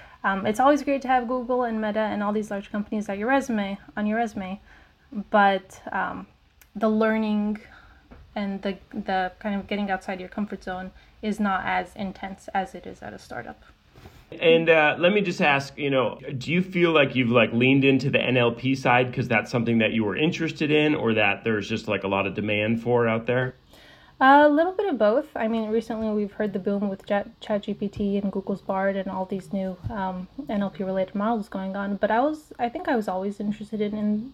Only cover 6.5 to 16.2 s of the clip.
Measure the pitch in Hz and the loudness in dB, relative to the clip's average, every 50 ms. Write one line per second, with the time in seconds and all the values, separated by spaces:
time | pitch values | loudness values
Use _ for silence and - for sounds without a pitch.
6.5 | _ _ - _ - 202 220 220 214 214 220 220 220 220 220 214 208 208 208 214 | _ _ -20 _ -6 -2 0 2 2 2 2 2 2 0 0 0 0 0 0 -2
7.5 | 214 214 - - - - - - - - _ - - - - - - 220 202 196 | -4 -6 -8 -16 -20 -20 -20 -20 -20 -20 _ -20 -20 -20 -20 -12 -8 -6 -6 -4
8.5 | 196 190 - 196 190 - - - - 220 202 - 190 185 185 180 - - - 214 | -6 -6 -6 -6 -6 -8 -10 -14 -12 -10 -6 -2 -2 -2 -2 -2 -4 -6 -6 -4
9.5 | 202 196 190 - 214 202 208 196 190 185 - - 190 180 180 180 - 214 202 208 | -4 -4 -4 -4 -4 -4 -2 -2 -4 -4 -4 -6 -8 -8 -8 -8 -6 -6 -6 -4
10.5 | 202 190 - 190 185 185 185 190 - - - _ _ - - 214 196 214 208 202 | -6 -10 -8 -8 -8 -8 -10 -12 -14 -18 -20 _ _ -8 -4 -4 -2 0 0 0
11.5 | 190 185 - - 185 185 180 180 - - 202 190 185 - - 190 196 - - - | 0 0 0 0 -2 -2 -2 -4 -8 -8 -8 -8 -8 -10 -12 -12 -12 -14 -10 -6
12.5 | - 196 185 185 - 175 - 190 185 - - - - - - - - 123 120 - | -4 -4 -4 -4 -8 -14 -14 -16 -16 -14 -14 -16 -16 -16 -16 -14 -12 -12 -12 -12
13.5 | - - - - - _ _ _ - - - - - - - - - - 175 165 | -14 -18 -20 -20 -20 _ _ _ -20 -20 -20 -20 -20 -20 -20 -16 -6 2 4 6
14.5 | 165 165 165 160 160 160 151 151 131 139 165 175 208 208 190 175 156 - 180 147 | 6 6 6 6 6 6 6 4 2 4 4 4 4 4 2 0 0 2 2 4
15.5 | 139 139 135 - - - 147 139 135 131 120 101 - - | 4 2 0 -4 -8 -4 -2 0 2 2 2 0 -2 -6